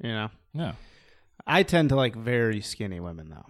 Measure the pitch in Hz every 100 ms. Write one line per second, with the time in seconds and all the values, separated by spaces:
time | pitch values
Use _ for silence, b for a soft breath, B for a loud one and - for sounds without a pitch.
0 | 117 110 107 - _ 151 147 120 b b
1 | b b b - - 165 196 175 147 135
2 | 127 113 113 123 117 107 - - 104 90
3 | 87 82 78 78 -